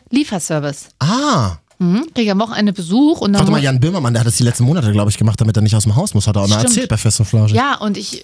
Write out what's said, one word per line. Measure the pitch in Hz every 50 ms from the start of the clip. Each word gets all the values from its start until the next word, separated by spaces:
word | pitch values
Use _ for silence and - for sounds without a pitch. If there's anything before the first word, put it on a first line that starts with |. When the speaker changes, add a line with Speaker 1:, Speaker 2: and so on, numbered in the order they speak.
| - -
Speaker 1:
Lieferservice. | - 269 302 - 214 180 - - 165 151 143 147 143 - - - _ -
Speaker 2:
Ah. | 131 156 214 262 294 294 254 165 113 95 85 76 _ _ _ -
Speaker 1:
Mhm, | 185 175 175 220 311 330 -
krieg | 254 226
ich | 214
am | 190 196
Wochenende | 226 220 233 - 214 208 185
Besuch | - 170 160 190 240 294 294 339 -
und | 220 202 202
dann | 202
Speaker 2:
Warte | 156 -
mal, | - 151
Speaker 1:
mu- | 139
Speaker 2:
Jan | 139 131 127
Böhmermann, | 123 160 190 185 139 120
der | 120 117
hat | 117 117
das | 110 -
die | 123
letzten | 120 117 - 123
Monate, | 123 160 143 123 107
glaub | 101 104 104 104
ich, | 104 -
gemacht, | 107 110 104 -
damit | 110 110 107
er | 107
nicht | 107 107 107
aus | 110 -
dem | 110 104
Haus | 131 190 214 -
muss, | 208 -
hat | 220 202
er | 208
auch | 202 202
mal | 208
Speaker 1:
Stimmt. | 208 - 247
Speaker 2:
erzählt | 233 - 262 -
bei | 110 104
Fest | - 113 - -
und | 110 -
Flauschig. | - 110 107 107 107
Speaker 1:
Ja, | 226 262 285 262
und | - - 214 196 226
ich | 208 - - -